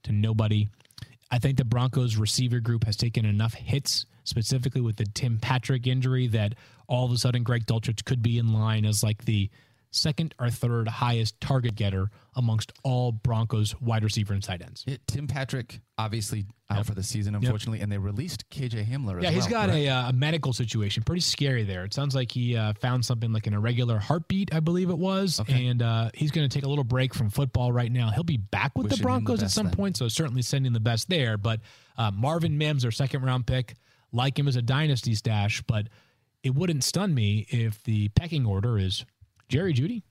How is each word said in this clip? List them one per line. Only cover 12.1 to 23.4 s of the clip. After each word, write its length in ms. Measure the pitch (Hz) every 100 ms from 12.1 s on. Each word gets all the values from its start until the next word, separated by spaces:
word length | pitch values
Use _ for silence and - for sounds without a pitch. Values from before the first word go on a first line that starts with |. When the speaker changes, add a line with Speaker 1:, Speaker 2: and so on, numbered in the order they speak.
| - _ -
Speaker 1:
amongst 360 | 117 110 - -
all 280 | 135 127 123
Broncos 680 | 110 127 110 113 107 104 -
wide 240 | 120 110
receiver 300 | 107 110 101
and 80 | 98
tight 180 | 95 90
ends. 220 | 87 - -
Speaker 2:
Yeah, 100 | 139 -
Tim 200 | 139 143
Patrick, 520 | 143 131 131 120 - _ -
obviously 480 | 110 113 104 107 101 - _
out 80 | 104
Speaker 1:
Yep. 80 | 107
Speaker 2:
for 80 | 104
the 80 |
season, 300 | 95 104 101
Speaker 1:
Yep. 100 | 104
Speaker 2:
unfortunately, 380 | 120 110 117 110
and 100 | 104
they 60 | 101
released 500 | 101 104 175 - -
K 180 | - 127
J 160 | 113
Hamler 340 | 107 135 117 90
as 60 |
Speaker 1:
Yeah, 60 | 175
he's 120 | 160
Speaker 2:
well, 80 | -
Speaker 1:
got 180 | 233 202
Speaker 2:
correct? 80 | 165 143
Speaker 1:
a, 40 |
uh, 200 | 131 123
a 40 |
medical 380 | 127 151 165 139
situation. 500 | 120 120 113 101 -
Pretty 180 | 113 175
scary 420 | - - 143 123
there. 200 | 101 92 95
It 80 |
sounds 220 | 135 143 135
like 160 | 123
he, 240 | 127 120 117
uh, 160 | 107
found 320 | 104 123 127 117
something 260 | 120 113
like 140 | 110